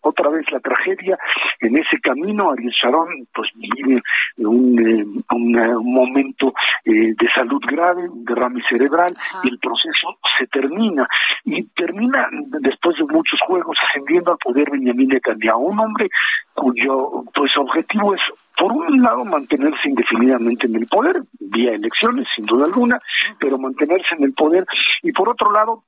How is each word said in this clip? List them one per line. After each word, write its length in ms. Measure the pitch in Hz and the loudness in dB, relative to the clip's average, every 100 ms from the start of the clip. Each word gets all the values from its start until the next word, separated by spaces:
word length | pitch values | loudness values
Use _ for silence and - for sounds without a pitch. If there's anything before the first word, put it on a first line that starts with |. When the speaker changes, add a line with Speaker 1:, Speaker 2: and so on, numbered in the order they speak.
| 151 | -2
Speaker 1:
Otra 240 | - 143 | 0 0
vez 220 | 160 151 | 0 -4
la 80 | - | -6
tragedia. 580 | - - - - - - - - - - | -4 -2 -2 -4 -2 -4 -2 -4 -4 -2
En 160 | 123 117 | 0 0
ese 200 | 160 - | 0 -2
camino, 500 | - 131 180 208 190 | -2 -2 -2 0 0
Ariel 220 | 131 117 | 0 -2
Sharon, 520 | 113 120 143 165 165 120 | -2 0 0 0 -6 -10
pues, 160 | - - 113 | -8 -8 -8
vive 460 | 110 123 135 127 - - - - | -8 -4 2 2 2 -2 -2 -2
un, 420 | 110 120 127 120 | 2 4 4 4
eh, 280 | 113 113 104 101 - | 4 2 0 -8 -4
un, 260 | 120 117 117 | -2 2 2
eh, 180 | 113 117 | 2 0
un 160 | 120 | 0
momento, 600 | 127 127 135 135 - 135 - - - | 2 2 2 -2 0 -2 0 -4 -2
eh, 300 | - 110 110 110 | 2 2 4 2
de 140 | 117 | 0
salud 280 | - 120 139 127 | 0 0 -2 -2
grave, 440 | 143 175 175 175 | 0 2 0 -4
un 160 | 156 120 | -10 -4
derrame 360 | 117 123 123 - | -2 -2 -2 -2
cerebral, 460 | 120 135 165 175 175 | 2 2 4 2 0
Speaker 2:
Ajá. 260 | - 190 | -10 -4
Speaker 1:
y 60 | 185 | -4
el 100 | 247 | -4
proceso 580 | 359 - 330 - - - - - | -6 -2 -2 -2 -4 -6 -2 -2
se 100 | - | -2
termina. 600 | 139 135 170 226 160 123 - - - - | -2 -2 0 0 0 0 -2 -2 -4 -4
Y 180 | 320 330 | -6 -6
termina 580 | - - 196 240 269 - - 294 302 | -6 -6 -2 0 0 -2 -6 -8 -2
después 380 | 262 - 349 330 | -2 0 -2 0
de 80 | 302 | 0
muchos 340 | 311 330 - - | 0 0 -2 0
juegos 300 | 180 330 - | 0 0 -2
ascendiendo 500 | - 147 139 170 175 | -2 -4 0 0 2
al 60 | 170 | -2
poder 320 | - 127 147 | 0 0 0
Benjamín 360 | 143 127 123 131 | 0 0 2 2
Netanyahu, 600 | 135 120 110 110 110 147 | 2 0 -2 0 0 0
un 120 | 208 | 0
hombre 300 | 220 214 208 - - - - | -2 0 -2 0 -2 -4 -6
cuyo, 680 | - 131 120 135 135 139 127 123 | -2 -2 0 0 0 -2 -6 -6
pues, 220 | - 139 - | -2 0 0
objetivo 580 | 139 160 165 214 202 | 0 -2 -2 0 0
es, 80 | 190 - - _ - | 0 -2 -6 _ -2
por 160 | 190 | 0
un 280 | 247 339 277 | 0 2 4
lado, 220 | 247 247 | 4 2
mantenerse 640 | 233 160 135 139 139 147 147 | 0 -2 0 0 0 0 -2
indefinidamente 800 | 131 120 117 127 127 117 117 123 | 0 0 4 4 4 0 0 -2
en 80 | 113 | -2
el 120 | 117 | 0
poder, 360 | 196 277 359 - - | 2 2 0 -4 -16
vía 320 | 95 107 123 | -6 0 0
elecciones, 560 | 104 107 - 226 240 131 - | 0 -4 0 0 0 -4 -6
sin 100 | 107 | 0
duda 200 | 117 151 | 2 2
alguna, 340 | 196 240 240 - - - - | 2 2 2 -2 -4 -4 -2
pero 180 | 143 135 | -2 -2
mantenerse 580 | - - 151 180 - 170 | -4 -2 0 2 0 0
en 80 | 139 | 0
el 80 | |
poder, 320 | - 311 - 370 - - - | 2 2 2 0 -2 0 0
y 120 | - | -2
por 160 | - 202 | 0 0
otro 200 | 240 208 | 2 2
lado 360 | 208 214 226 | 2 0 -2